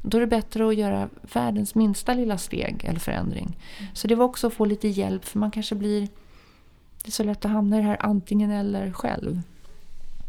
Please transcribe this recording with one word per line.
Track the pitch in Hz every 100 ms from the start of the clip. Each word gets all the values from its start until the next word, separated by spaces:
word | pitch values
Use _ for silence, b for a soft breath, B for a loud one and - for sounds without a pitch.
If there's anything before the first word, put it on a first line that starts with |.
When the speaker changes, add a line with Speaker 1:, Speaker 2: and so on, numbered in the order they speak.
Speaker 1:
Då | 214 220
är |
det | 233
bättre | 233 - 220 220
att | 214
göra | 202 196 196 - -
världens | 240 240 208 202
minsta | 220 220 196 -
lilla | 247 226 190
steg | - - - -
eller | - 165
förändring. | - - 90 - - - B B
Speaker 2:
Mm. | 196
Speaker 1:
Så | - 214
det |
var | 233
också | 247 247 233
att |
få | 220
lite | 214 202 214
hjälp, | 196 190 190
för | - 208
man | 214
kanske | 220 214
blir... | 208 208 208 202 - b b b b b b b -
Det | -
är |
så | -
lätt | 208 208
att | 208
hamna | 214 202 214
i |
det | 208
här | 202
antingen | 208 208 - 208 208
eller | 208 202 196 196
själv. | 175 - - - 175 170 b b b b b b b